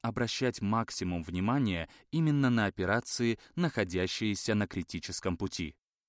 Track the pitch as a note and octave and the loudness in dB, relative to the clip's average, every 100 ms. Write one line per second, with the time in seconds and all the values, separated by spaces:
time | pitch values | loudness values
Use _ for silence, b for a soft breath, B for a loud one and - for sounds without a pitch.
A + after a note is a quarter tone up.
0 | A#2 A2 A#2 - B2+ - G2+ A2+ A2+ - | -2 0 -2 0 -2 0 0 0 0 -4
1 | F2+ F2 D#2+ F2+ G2 C#3 A#2 F2 D#2+ B | -2 -2 -2 -2 2 2 2 0 -4 B
2 | B D#3+ D#3 C#3+ C3+ A#2 G#2 - F#2 A2+ | B 0 2 4 4 4 2 0 2 2
3 | - - A#2 A2 B B F3 A#2 F#2+ F2+ | 0 0 0 0 B B 0 0 0 0
4 | F#2 - A2 G2+ - G#2+ G2+ G2 E2+ F2 | 0 0 -2 0 2 2 0 -2 -6 -6
5 | - - F#2+ F2+ G2 - D#2+ - _ _ | -8 -4 -2 -2 -2 -4 -6 -8 _ _